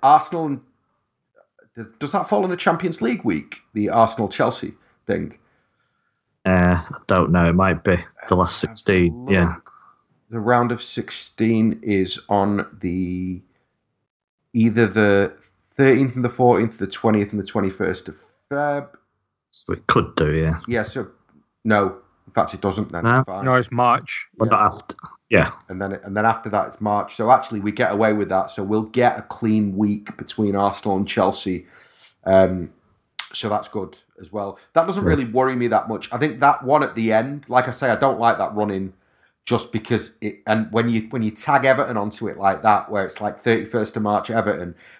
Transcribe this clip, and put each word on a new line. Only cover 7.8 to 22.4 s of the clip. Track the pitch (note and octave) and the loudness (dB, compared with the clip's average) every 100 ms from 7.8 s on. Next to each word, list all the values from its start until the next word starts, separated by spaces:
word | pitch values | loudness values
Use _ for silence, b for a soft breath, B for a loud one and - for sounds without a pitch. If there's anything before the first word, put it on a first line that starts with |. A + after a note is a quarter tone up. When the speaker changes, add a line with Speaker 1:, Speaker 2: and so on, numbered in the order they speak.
Speaker 2:
be | - F2 - - - | 0 0 -2 -16 -2
the | |
last | F2+ F2 - | 0 2 -2
Speaker 1:
Have | - | -6
a | |
Speaker 2:
sixteen. | - - F#2 F2 G2 B2+ | -4 0 2 2 0 0
Yeah. | F#2+ F2 | 2 2
Speaker 1:
look. | E2 - b b b _ _ _ | -2 -12 b b b _ _ _
The | A2+ | -4
round | G#2+ B2 A#2+ | 2 2 2
of | A#2 | -2
sixteen | - - - - - - A2+ A2 A2 - | -6 -6 -8 -8 -8 -2 2 4 2 0
is | - G2 F#2 - - | 0 0 0 -4 0
on | G2+ G2 G2+ - - | 0 2 -2 -4 -8
the, | F2+ F2+ F2+ F#2 F2+ F#2 - _ _ _ _ _ _ _ _ _ _ | -4 -2 -4 -4 -6 -8 -14 _ _ _ _ _ _ _ _ _ _
either | A#2 A2+ A2 A2 | 2 2 4 2
the | A2 G#2 G2 G2 - _ _ _ | 4 4 4 2 -4 _ _ _
thirteenth | - C3+ B2+ C3+ B2+ | 2 4 4 2 0
and | |
the | A#2+ | -4
fourteenth, | - B2 G#2+ A2+ - | 2 4 4 2 -4
the | G2 | -8
twentieth | - A2+ G#2+ G2+ | -2 2 2 0
and | G#2 | -4
the | F#2+ | -4
twenty-first | A2 F#2+ F#2+ F2+ F#2 - | -4 -4 -4 -4 -4 -10
of | - _ _ _ | -18 _ _ _
Feb. | C#3+ D3 C#3+ C#3 _ _ _ _ _ _ | -4 -2 -4 -8 _ _ _ _ _ _
Speaker 2:
So | - - | -18 -10
it | - - | -8 0
could | - E2+ - | 0 0 -2
do, | D2+ | 0
yeah. | D#2 D#2+ D#2+ - | 0 0 -2 -4
Speaker 1:
Yeah, | A#2 | -4
so, | G#2 C3 G2 _ _ _ _ _ | -4 -8 -10 _ _ _ _ _
no. | A2+ G#2+ G2 - _ _ - | 0 2 2 -4 _ _ -4
In | |
fact, | - | -2